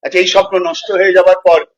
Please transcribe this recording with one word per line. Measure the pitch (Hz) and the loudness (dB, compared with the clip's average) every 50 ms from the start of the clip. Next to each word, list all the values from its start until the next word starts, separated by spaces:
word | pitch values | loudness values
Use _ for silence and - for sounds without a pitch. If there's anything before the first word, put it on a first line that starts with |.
| - | -12
আচ্ছা, | 139 - 180 | -4 -2 -2
এই | 180 185 | -2 0
স্বপ্ন | - 196 190 190 190 185 180 170 | 0 0 0 0 -2 -4 -4 -4
নষ্ট | 165 - - - 202 | -8 -10 -10 -6 -4
হয়ে | 180 190 196 180 | -2 0 2 2
যাবার | 185 180 185 185 185 - | 2 4 2 2 2 2
পর | 180 170 160 - _ _ | 2 2 2 0 _ _